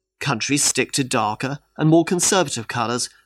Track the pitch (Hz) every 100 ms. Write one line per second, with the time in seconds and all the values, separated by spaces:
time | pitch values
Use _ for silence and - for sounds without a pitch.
0 | _ _ 147 113 - 143 - - 113 -
1 | 127 123 107 - 131 147 _ - 156 165
2 | 165 180 - 196 143 120 107 120 113 120
3 | - -